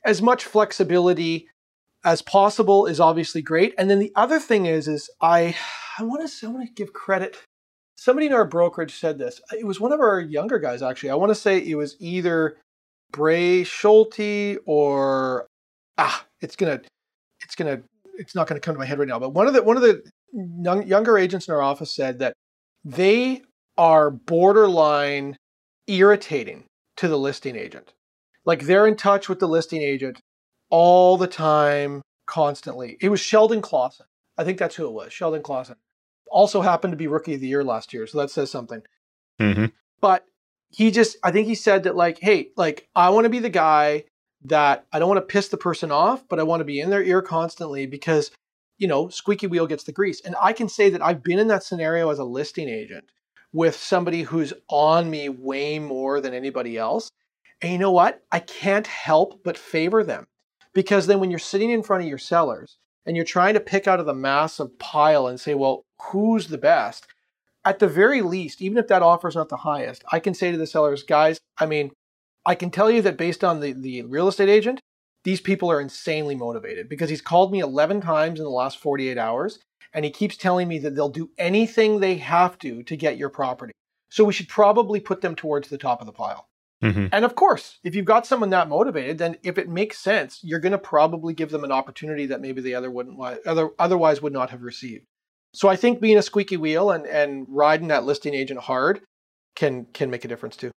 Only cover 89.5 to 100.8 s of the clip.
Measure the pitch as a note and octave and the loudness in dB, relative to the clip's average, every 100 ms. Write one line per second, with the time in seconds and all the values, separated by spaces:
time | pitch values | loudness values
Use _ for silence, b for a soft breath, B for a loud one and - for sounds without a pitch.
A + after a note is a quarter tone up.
89.5 | F3 F3 E3+ G#3+ - F#3+ G#3+ C3+ - E3 | -6 -6 -6 -6 -4 -2 -2 -4 -14 -10
90.5 | E3 F3 G3 - D3+ D#3+ E3 E3 D#3+ D#3 | -4 -2 -4 0 2 2 0 -8 -8 -6
91.5 | D3+ C#3+ C3+ C3 - D#3 D3 C#3 C3 C3+ | -6 -2 -4 -4 -14 -10 -8 -6 -8 -8
92.5 | C3 B2+ B2 B2+ B2 B2+ C3 B2+ B2 - | -8 -6 -6 -8 -10 -12 -12 -12 -10 -4
93.5 | E3 D#3 - F3 F3+ D#3+ C#3+ D3 C3+ B2+ | -2 -2 -2 0 4 2 2 -4 -4 -6
94.5 | B2+ A#2+ - B2+ G#2+ _ _ _ _ _ | -8 -16 -16 -16 -18 _ _ _ _ _
95.5 | - G3 F#3 A#3+ A#3+ A3 G#3 - G#3 G3 | 2 2 4 2 2 4 4 4 -4 -4
96.5 | F3+ D#3 D#3 G3+ E3+ C#3+ D3+ C#3+ C#3 B2+ | -4 -2 0 0 -2 -2 -2 -2 -4 -6
97.5 | C#3 D3 D#3 E3 C#3+ B2 C#3+ D3 C#3 C3+ | 2 2 2 0 -2 0 -4 -4 -6 -6
98.5 | C3 - B2+ D3 - _ _ _ _ _ | -8 -6 -2 0 -2 _ _ _ _ _
99.5 | - D3 B2+ A#2+ - C3+ B2 B2 A#2 A#2 | -4 -4 -4 -12 -8 -6 -6 -10 -12 -14
100.5 | - A#2+ _ | -14 -16 _